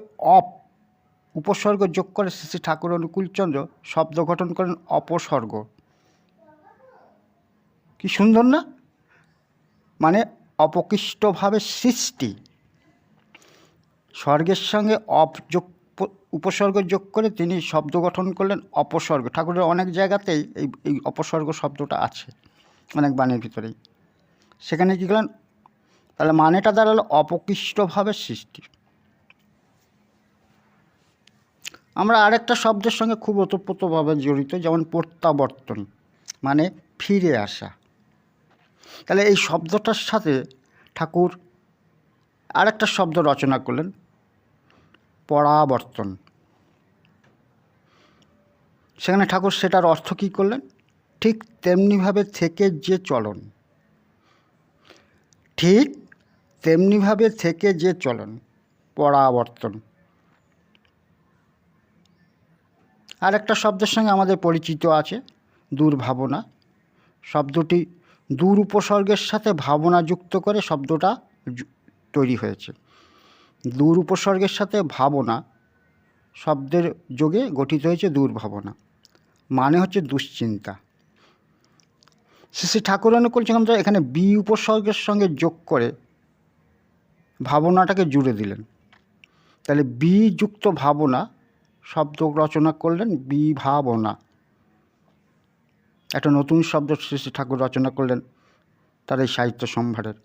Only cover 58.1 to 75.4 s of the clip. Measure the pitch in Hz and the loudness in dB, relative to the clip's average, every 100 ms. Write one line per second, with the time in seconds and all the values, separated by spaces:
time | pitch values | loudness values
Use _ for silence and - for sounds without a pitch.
58.1 | 113 104 113 - _ _ _ _ - 147 | -6 -8 -16 -20 _ _ _ _ 0 2
59.1 | 139 135 123 117 - 110 107 - _ _ | 4 4 2 -2 -6 -10 -10 -18 _ _
60.1 | _ _ _ _ _ _ _ _ _ _ | _ _ _ _ _ _ _ _ _ _
61.1 | _ _ _ _ _ _ _ _ _ _ | _ _ _ _ _ _ _ _ _ _
62.1 | _ _ _ _ _ _ _ _ _ _ | _ _ _ _ _ _ _ _ _ _
63.1 | - 180 208 208 208 214 190 208 226 220 | -4 0 0 0 0 0 0 0 0 2
64.1 | 190 190 190 175 165 165 156 170 156 151 | 2 2 2 2 0 -2 -2 2 2 0
65.1 | 220 - _ _ _ _ - 156 143 120 | -8 -14 _ _ _ _ 0 2 2 -2
66.1 | 127 131 151 - _ _ _ _ _ _ | -4 -4 -6 -8 _ _ _ _ _ _
67.1 | _ - 151 139 151 160 175 - - _ | _ -6 -4 -2 -2 0 0 0 -8 _
68.1 | _ - 131 180 202 202 202 - 202 196 | _ -8 0 4 4 2 0 2 2 2
69.1 | 208 - 196 220 165 131 147 165 175 165 | 0 -2 -2 -2 -2 0 0 4 2 2
70.1 | 175 - 190 202 208 - 151 139 160 185 | -4 -4 -4 0 -2 -2 -4 -2 0 0
71.1 | 240 _ _ - 123 - _ _ _ _ | -2 _ _ -14 -14 -16 _ _ _ _
72.1 | 143 127 117 107 101 - - _ _ _ | 0 0 0 -4 -8 -14 -20 _ _ _
73.1 | _ _ _ _ _ 123 123 151 170 156 | _ _ _ _ _ -8 0 2 4 2
74.1 | 190 202 190 196 - 202 214 160 - 139 | -2 0 0 -2 -2 -4 -2 -4 0 0
75.1 | 143 113 113 | 0 -2 -4